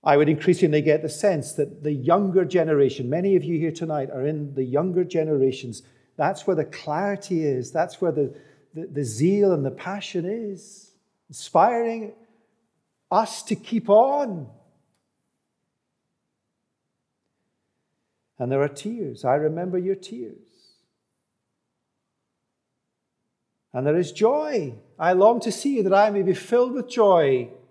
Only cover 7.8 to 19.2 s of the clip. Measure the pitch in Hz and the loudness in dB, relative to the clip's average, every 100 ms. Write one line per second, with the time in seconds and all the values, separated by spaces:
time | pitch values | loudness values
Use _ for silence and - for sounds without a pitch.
7.8 | 180 - 180 147 135 - - _ _ 156 | -4 -2 -2 0 -4 -6 -20 _ _ -14
8.8 | 170 143 127 107 165 202 202 165 135 - | -10 -6 -6 0 2 4 2 2 -2 -6
9.8 | 180 202 - 180 170 226 214 180 - - | -10 -10 -8 -6 -6 -8 -8 -12 -16 -20
10.8 | - _ _ _ _ 139 - - 208 233 | -20 _ _ _ _ -18 -2 4 4 2
11.8 | 233 226 208 - _ _ _ _ _ _ | -2 -6 -10 -16 _ _ _ _ _ _
12.8 | _ _ _ 185 220 - - 226 - 226 | _ _ _ 0 0 -6 -6 -6 -2 -4
13.8 | - 208 262 285 269 180 123 - _ _ | 6 6 6 2 -2 -6 -12 -18 _ _
14.8 | _ _ _ _ _ _ _ _ _ _ | _ _ _ _ _ _ _ _ _ _
15.8 | _ _ _ _ _ _ _ _ _ _ | _ _ _ _ _ _ _ _ _ _
16.8 | _ _ _ _ _ _ _ _ _ _ | _ _ _ _ _ _ _ _ _ _
17.8 | _ _ _ _ _ _ 123 139 143 143 | _ _ _ _ _ _ -2 0 -2 -4
18.8 | 208 233 156 117 | -10 -8 -10 -6